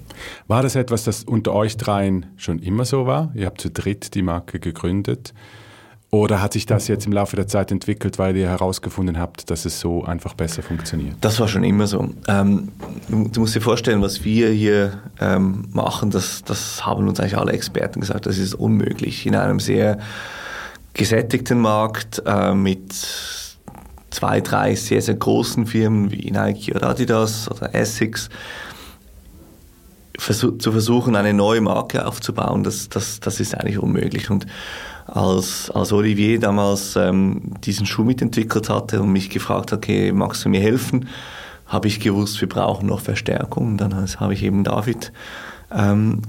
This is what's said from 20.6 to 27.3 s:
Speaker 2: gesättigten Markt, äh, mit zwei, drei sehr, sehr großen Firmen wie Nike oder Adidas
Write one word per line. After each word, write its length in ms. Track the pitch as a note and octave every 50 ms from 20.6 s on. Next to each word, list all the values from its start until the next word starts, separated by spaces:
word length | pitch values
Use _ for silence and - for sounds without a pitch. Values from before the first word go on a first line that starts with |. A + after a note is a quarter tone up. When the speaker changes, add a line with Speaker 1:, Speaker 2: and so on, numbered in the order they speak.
| - - - - - - -
Speaker 2:
gesättigten 640 | - G#2+ G#2 A2+ A2 A#2 A2 C3 B2+ B2 - B2+ A#2+
Markt, 600 | A2+ A2 G#2+ G#2+ A2 A2 A2 - - - - - -
äh, 280 | - G2+ G2 F#2+ F#2+ F#2+
mit 380 | G2 G2 G2 F#2+ F#2+ - - - - - - - - - - - - - - - - - - - - - - - - - -
zwei, 300 | - - - G2+ G#2 G#2
drei 340 | G2 - G#2+ G#2 G2+ G#2 G#2
sehr, 280 | G2+ - - G#2+ G#2+ G#2
sehr 120 | - G#2+
großen 500 | A2 - A2+ A2 A#2 A#2+ A#2 - - A2+
Firmen 460 | A2 A2 A2 A2 A2 A2 G#2 G2+ G2+
wie 220 | A2 - - - G2
Nike 420 | G2+ G#2 G#2 G#2 - - - -
oder 140 | - - B2
Adidas 600 | B2 B2 B2+ A#2 A#2 A2 A2 A2